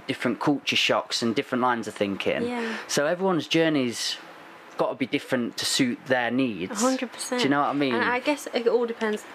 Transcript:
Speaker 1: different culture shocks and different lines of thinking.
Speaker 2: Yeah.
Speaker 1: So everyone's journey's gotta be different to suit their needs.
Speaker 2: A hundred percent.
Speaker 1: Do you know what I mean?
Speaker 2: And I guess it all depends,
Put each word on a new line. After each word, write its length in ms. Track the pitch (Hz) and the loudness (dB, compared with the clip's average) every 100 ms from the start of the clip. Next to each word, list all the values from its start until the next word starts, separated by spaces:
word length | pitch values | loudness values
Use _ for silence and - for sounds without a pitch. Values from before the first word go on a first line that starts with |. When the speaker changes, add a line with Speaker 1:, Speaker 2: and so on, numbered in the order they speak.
| - | -4
Speaker 1:
different 320 | 123 123 113 | -2 0 0
culture 380 | - 143 - 127 | 2 2 2 0
shocks 440 | - 113 - - | 2 2 0 -2
and 140 | 120 110 | 0 0
different 260 | 131 123 | 0 0
lines 280 | 127 117 107 | 2 2 -2
of 40 | |
thinking. 540 | - 101 95 101 73 240 | -2 -2 0 0 0 0
Speaker 2:
Yeah. 300 | 240 226 220 - | -2 -6 -6 -2
Speaker 1:
So 180 | - 147 | 0 2
everyone's 420 | 175 190 170 135 | 2 2 0 2
journey's 680 | 165 160 151 123 110 - - - - - - - - | 4 4 4 0 -2 -4 -6 -12 -18 -20 -20 -20 -2
gotta 180 | 165 127 | -2 0
be 120 | 131 | -2
different 500 | 143 - 127 117 - | -4 -2 -2 -2 -4
to 80 | - | -4
suit 320 | - 131 117 - | 2 2 0 0
their 240 | 127 117 | 2 2
needs. 400 | 123 131 98 92 208 | 2 0 -2 -6 0
Speaker 2:
A 40 | 247 | 2
hundred 260 | 262 247 | 2 -4
percent. 280 | - - 247 | -8 -6 0
Speaker 1:
Do 40 | 143 | 2
you 40 | |
know 120 | 143 | 4
what 80 | 135 | 2
I 40 | |
mean? 220 | 139 139 127 | 2 0 2
Speaker 2:
And 80 | 226 | 0
I 140 | 247 | 0
guess 280 | 254 285 - | 0 -2 -2
it 140 | - 233 | -2 2
all 180 | 226 233 | 2 0
depends, 380 | 226 220 214 - | -2 -2 -2 -6